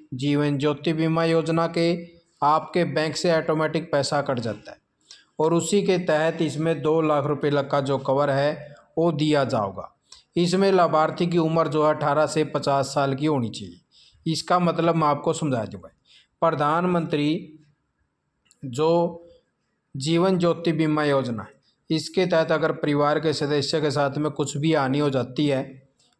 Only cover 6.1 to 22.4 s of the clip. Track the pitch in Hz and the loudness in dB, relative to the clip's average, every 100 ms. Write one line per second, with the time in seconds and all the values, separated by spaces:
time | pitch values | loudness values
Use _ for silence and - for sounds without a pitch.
6.1 | 151 160 165 160 135 160 160 147 160 156 | 2 0 0 -4 -2 -2 -2 0 2 2
7.1 | 147 139 147 151 143 131 143 135 135 135 | 0 0 -2 0 0 0 -2 0 -2 0
8.1 | 135 143 139 147 - - - _ - 170 | 0 2 0 0 -2 -10 -20 _ -2 0
9.1 | 147 151 147 123 117 98 92 - _ _ | 0 2 2 2 0 -2 -6 -14 _ _
10.1 | - _ - 175 185 196 185 165 156 156 | -20 _ -2 0 2 4 4 4 4 2
11.1 | - 175 170 160 160 156 151 151 151 147 | 0 0 2 2 2 2 2 2 2 0
12.1 | 143 151 156 156 147 139 139 131 151 139 | 2 2 0 -2 -2 0 0 0 0 0
13.1 | 135 151 143 110 - 95 87 _ _ _ | 0 0 0 -2 -6 -14 -16 _ _ _
14.1 | _ - 156 - 180 175 160 170 165 151 | _ -4 -4 0 2 2 2 2 2 2
15.1 | 147 170 160 156 123 101 95 - _ _ | 0 -2 -2 -2 -2 -4 -10 -18 _ _
16.1 | - _ _ 165 151 147 165 180 175 151 | -20 _ _ 0 2 0 0 0 0 0
17.1 | 151 147 170 - - _ _ _ _ _ | -2 0 -2 -6 -18 _ _ _ _ _
18.1 | _ _ _ _ _ 135 120 156 170 170 | _ _ _ _ _ -10 -2 0 2 0
19.1 | - - - _ _ _ _ _ 135 135 | -4 -16 -20 _ _ _ _ _ -8 -2
20.1 | 165 190 185 175 165 170 156 156 151 147 | 2 2 2 2 0 0 0 0 0 2
21.1 | 139 123 110 95 - _ _ - 160 156 | 0 0 -6 -10 -18 _ _ -4 -4 -2
22.1 | - 180 165 | -2 2 2